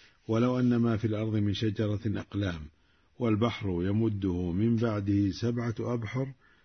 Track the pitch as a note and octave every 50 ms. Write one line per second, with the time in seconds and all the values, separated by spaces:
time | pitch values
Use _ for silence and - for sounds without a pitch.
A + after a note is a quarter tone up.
0 | - - _ _ _ - A2+ A2+ A#2+ B2+ B2+ B2+ B2+ B2 A#2+ A#2 A#2 A#2 A2+ G#2
1 | - G#2+ G#2+ G#2+ A2 A2 G#2+ G#2+ G#2 G#2 F#2+ - A2 A2 G2+ - A2 G#2 G#2 G2+
2 | - A2 F#2+ G2 - - - G2+ G2+ F#2 E2+ D#2+ D2+ D2+ - _ _ _ _ _
3 | _ _ _ - B2 A2+ G#2+ G2+ A#2+ A#2 - - A2 G2 F2+ E2+ F2 G2 G2+ A2
4 | A2+ A2 G#2+ G2 F#2+ F#2+ F2 F2+ F2+ F2 E2+ G2 A2 A#2 A#2 A2 A#2+ A#2 G#2+ G#2
5 | G2 G2+ G2+ G2+ G2+ G2 F2 - A2+ A#2+ A#2+ A#2+ A#2+ A#2+ A2 - G#2+ A2+ B2 A#2
6 | A2+ G#2+ A2+ C3 C3+ C3+ C3 - _ _ - _